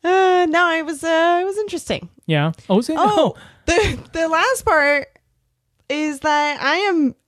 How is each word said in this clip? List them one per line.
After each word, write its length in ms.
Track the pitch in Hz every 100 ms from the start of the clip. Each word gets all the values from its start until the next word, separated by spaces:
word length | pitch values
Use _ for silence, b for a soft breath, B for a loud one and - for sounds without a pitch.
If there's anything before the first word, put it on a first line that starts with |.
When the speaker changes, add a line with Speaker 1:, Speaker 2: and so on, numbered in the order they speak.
Speaker 1:
Uh, 420 | 339 381 381 359 349
no, 240 | 330 349 330
it 100 | 311
was, 180 | 294
uh, 360 | 330 320 330 349
it 40 | 370
was 120 | 392
interesting. 520 | 415 349 - 165 170 _ -
Speaker 2:
Yeah. 260 | 156 156 160 -
Oh, 80 | 196
was 120 | 247
it? 80 | 320
Speaker 1:
Oh, 360 | 392 415 240 -
Speaker 2:
Oh. 40 | B B -
Speaker 1:
the, 320 | 349 403 - -
the 160 | 330 330
last 380 | 320 427 523 -
part 420 | 311 285 285 - _ _ _ _ _ _ _ _
is 320 | 285 302 277
that 400 | 302 294 294 285
I 140 | 269 330
am 400 | 403 339 277 -